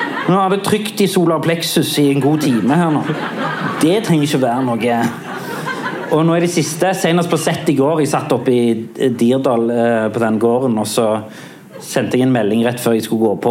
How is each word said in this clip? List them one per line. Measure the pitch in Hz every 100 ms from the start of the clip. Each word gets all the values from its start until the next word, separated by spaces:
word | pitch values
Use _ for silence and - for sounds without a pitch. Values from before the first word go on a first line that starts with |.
| - - -
Nå | 196
har | 190
det | 196
trykt | - 214 214 -
i | 190
solar | 180 170 160
plexus | 160 170 - 175 147 151
i | 143
en | 139
god | 135 151
time | 135 113 113
her | 170 170
nå. | 143 - 151 - - - - - -
Det | 160 214
trenger | 214 156
ikke | 143 143
være | 123 123
noe. | 127 117 120 117 117 - - - - - 523 508 - - - 156
Og |
nå | 165
er | 170
det | 175
siste, | 170 - - 180 190
senest | 165 175 170
på | 165
sett | 175 - -
i | 135
går, | 139 160
jeg | 143
satt | 147 -
oppe | 123 131
i, | 123 120 113 110 -
eh, | 131
Dirdal, | 110 117 135 135 113 117
eh, | 120 117 113 110
på | 113
den | 113 107
gården, | 117 120 131 110
og | 104
så | 123 110 110 107 - - - - -
sendte | - 135 104 127
jeg |
en | 131
melding | 123 101 113
rett | 120 123
før | 117
jeg | 110
skulle | - 113
gå | 110
på | 92